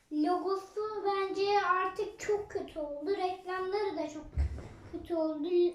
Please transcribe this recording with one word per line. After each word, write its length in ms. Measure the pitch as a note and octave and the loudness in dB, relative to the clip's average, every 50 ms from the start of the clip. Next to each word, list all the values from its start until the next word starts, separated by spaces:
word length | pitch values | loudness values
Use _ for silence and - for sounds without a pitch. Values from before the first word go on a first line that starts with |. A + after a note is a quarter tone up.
| _ - D4+ | _ -4 0
logosu 680 | D4+ D4+ F4 F4+ F4+ E4 F#4 G4 F#4 - - - G#4 G#4+ G#4+ G#4+ G4+ G4 | 2 4 4 4 4 2 0 0 -2 -2 -4 -4 -4 -4 -2 -2 -2 0
bence 560 | G4+ G4 G4 G4 F#4+ F#4+ F#4+ G4 G4+ G4+ G4+ G4 | 2 2 2 0 0 0 2 2 4 4 4 4
artık 540 | F4+ F4+ F#4 F#4+ F#4+ - - G4+ - - - | 4 4 4 2 0 0 -2 -4 -4 -6 -4
çok 300 | - - G#4 G4+ - - | -2 0 0 0 0 -2
kötü 280 | - F#4 - - - D#4+ | -6 -6 -6 -6 -6 -6
oldu. 320 | D4 D4 C#4+ D4 D4+ F#4+ G4+ | -6 -6 -6 -4 -2 -2 0
Reklamları 800 | G4+ F#4 F4+ F#4 F#4+ - F4+ F#4 F#4 F#4 F#4 G4 G#4 G#4 G4 D#4 | 2 0 0 -2 -4 -6 -4 -4 -2 -2 0 0 0 0 0 0
da 120 | E4 D#4 D4+ | -2 -4 -4
çok 180 | D4+ D#4 D4+ - - - - - - - - - - - - - - | -6 -8 -12 -6 -2 0 0 0 -2 -6 -10 -12 -14 -16 -14 -10 -10
kötü 220 | E4 - - E4+ | -10 -6 -2 0
oldu 340 | E4 D#4 D#4 D#4 D4+ D4 F4 F4+ F4 F4 F4 | 0 0 0 0 -2 0 2 4 6 6 4